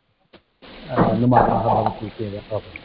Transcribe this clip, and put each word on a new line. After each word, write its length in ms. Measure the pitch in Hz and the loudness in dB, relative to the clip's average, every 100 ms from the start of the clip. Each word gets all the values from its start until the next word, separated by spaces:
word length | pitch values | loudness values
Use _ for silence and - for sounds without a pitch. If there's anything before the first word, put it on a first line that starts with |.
| _ _ _ - _ _ - - - | _ _ _ -20 _ _ -20 -18 -6
अ, 220 | 123 - | 0 2
नुमात्मकः 520 | 113 123 120 110 98 | 2 4 6 4 2
भवति 420 | 113 110 107 - 104 | 0 0 0 -4 -10
इत्येव। 560 | - 104 104 - 104 - - | -8 -8 -10 -8 -8 -8 -16